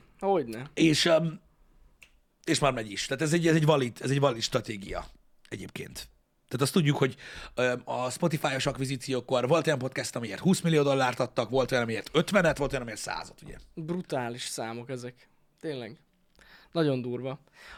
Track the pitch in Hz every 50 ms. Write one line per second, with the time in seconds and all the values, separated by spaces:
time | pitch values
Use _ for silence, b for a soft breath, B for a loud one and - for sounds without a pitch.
0 | - _ _ - - 196 196 170 135 117 110 113 131 147 - - 160 160 151 -
1 | - 175 165 160 165 165 156 - _ _ _ _ _ _ _ _ _ _ _ _
2 | - _ _ _ _ _ _ _ - - 156 - 147 139 127 120 113 104 98 -
3 | - - 139 127 160 151 160 175 165 165 156 165 151 147 156 143 131 120 104 -
4 | - 127 135 143 139 139 120 113 113 - - 123 113 - 107 98 95 87 90 85
5 | - - - - _ _ _ _ _ - - 107 92 - - - - - - -
6 | - - _ _ _ _ _ _ _ - - 135 139 131 - 196 156 143 147 -
7 | 143 131 - - B B B B B B B - 123 127 123 123 - - 123 120
8 | 127 127 - - 175 170 160 147 - 147 135 131 127 143 135 123 135 127 139 123
9 | - - 131 123 120 - 131 123 120 - 165 165 151 160 147 127 120 110 - -
10 | 117 - - 123 117 104 95 - - 175 190 - - 165 165 147 143 139 135 135
11 | 131 127 123 - 127 - - - 117 104 123 135 127 - 131 120 117 113 113 104
12 | - - - 151 170 - 196 202 175 160 135 - 143 131 143 131 120 117 107 -
13 | - - 87 80 80 - - - - - - - - - - 175 160 156 175 185
14 | 175 - 156 131 120 117 120 120 - - - - 117 110 117 120 120 123 131 123
15 | 120 123 127 _ _ _ _ _ _ _ _ _ - 165 143 127 117 104 127 -
16 | _ _ _ _ _ _ _ _ b b b b b b b 170 160 147 131 127
17 | 120 123 120 123 123 135 135 - _ _ B B B B B